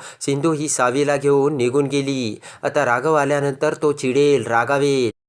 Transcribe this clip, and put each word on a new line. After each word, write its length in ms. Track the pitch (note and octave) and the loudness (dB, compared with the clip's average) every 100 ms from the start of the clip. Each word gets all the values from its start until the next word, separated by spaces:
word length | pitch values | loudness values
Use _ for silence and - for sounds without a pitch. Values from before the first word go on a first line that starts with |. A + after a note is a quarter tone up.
| - - | -4 -10
सिंधू 300 | - C#3 E3 | -4 -2 0
ही 180 | D3+ D3+ | -2 -2
सावीला 480 | - B2 C3+ C#3+ C#3+ | 0 0 2 0 0
घेऊन 400 | C#3+ C#3+ C#3 D3 | 2 2 2 0
निघून 280 | A#2+ C#3 C#3 | 0 0 0
गेली. 540 | C#3 C#3 C3+ A2+ G#2+ - - | -2 -2 -4 -4 -8 -14 -8
आता 220 | C#3+ D3 B2+ | -4 0 0
राघव 280 | A#2+ D3 | 0 2
आल्यानंतर 600 | D#3 C#3 C#3+ C#3 C3+ D3+ | 2 2 0 -2 -2 -2
तो 180 | D3 D3+ | 0 -2
चिडेल, 540 | C#3+ C3 B2+ C#3+ C#3 A2+ | -2 0 2 4 2 2
रागावेल." 760 | A#2 A#2+ C#3 C#3+ C3+ A#2 - | 0 2 0 2 0 0 -4